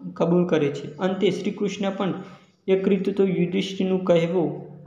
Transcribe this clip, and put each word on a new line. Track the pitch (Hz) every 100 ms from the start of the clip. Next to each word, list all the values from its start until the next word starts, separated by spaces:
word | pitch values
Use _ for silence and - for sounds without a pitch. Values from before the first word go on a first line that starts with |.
| -
કબૂલ | - 170 175 175
કરે | 151 143
છે. | - - -
અંતે | 190 190 196
શ્રીકૃષ્ણ | - 214 - 202 - 196
પણ | 196 185 170 - - _ _ -
એક | 185 190
રીતે | 196 196
તો | 196 190
યુધિષ્ઠિરનું | 170 175 196 - - 190 185
કહેવું | 180 170 170 180 147 - - -